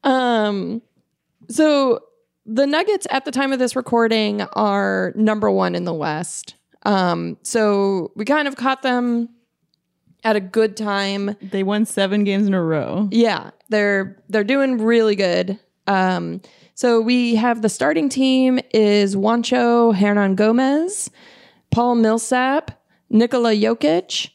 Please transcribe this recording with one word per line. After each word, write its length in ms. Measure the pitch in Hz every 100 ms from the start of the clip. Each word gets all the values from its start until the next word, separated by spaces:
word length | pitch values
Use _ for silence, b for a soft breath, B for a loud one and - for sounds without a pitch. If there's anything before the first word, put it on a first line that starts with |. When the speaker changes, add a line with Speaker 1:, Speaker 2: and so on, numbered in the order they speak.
Speaker 1:
Um, 760 | 277 262 247 233 208 202 175 226 _ _ _ _ _ _ -
so 500 | 226 311 285 269 233 - _ _ _ -
the 200 | 220 277
Nuggets 380 | 302 392 392 -
at 140 | 269
the 80 | 302
time 200 | 247 269
of 60 | 269
this 160 | 254
recording 680 | 262 247 233 226 220 214 208 202
are 600 | - 214 202 196 190 185 -
number 340 | 214 214 208
one 240 | 190 180
in 100 | 175
the 100 | 180
West. 600 | 160 151 151 175 - - - _ _
Um, 520 | - 196 180 170 170 -
so 720 | - 226 214 202 196 196 165
we 100 | -
kind 220 | 214 294 285
of 80 | 277
caught 260 | 254 269
them 460 | 262 247 247 233 233 _ _ _ _ _ _ _ _ _
at 140 | 226 214
a 40 |
good 360 | 185 220 220 220
time. 600 | 208 196 196 196 202 202
Speaker 2:
They 200 | 196 196
won 220 | 190 208
seven 400 | 220 - 196 208
games 220 | 202 196 208
in 80 |
a 80 | 190
row. 460 | 165 156 65 107 208
Speaker 1:
Yeah, 400 | 220 233 180 - _ _
they're, 480 | 214 202 196 190 - _
they're 140 | 214
doing 340 | 208 277 269 247
really 380 | 220 233 220 202
good. 420 | 190 180 185 196 _ _ -
Um, 540 | 190 185 180 170 175 b b b
so 240 | - 247 233
we 340 | 226 247 240
have 260 | 226 240 233
the 80 | 214
starting 400 | - 294 320 285
team 500 | 262 262 262 262 254 -
is 440 | 220 208 208 196 196
Juancho 800 | 208 240 233 247 240 233 233
Hernan 400 | 196 202 208 196
Gomez, 760 | 190 214 233 269 294 349 427 - b b b b b _
Paul 260 | - 240 240
Millsap, 760 | 220 226 - 254 262 285 320 - _ _ _
Nikola 420 | 214 233 247 233
Jokic 760 | 214 220 233 294 339 370 - -